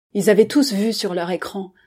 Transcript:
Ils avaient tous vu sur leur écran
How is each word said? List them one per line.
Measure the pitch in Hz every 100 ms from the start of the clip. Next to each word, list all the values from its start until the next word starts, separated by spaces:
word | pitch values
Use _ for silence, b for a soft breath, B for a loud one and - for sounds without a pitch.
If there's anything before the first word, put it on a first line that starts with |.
| _
Ils | 202 185
avaient | 202 220
tous | 294 269
vu | 196 220
sur | 220 202
leur | 180 170
écran | 180 - 196 185 b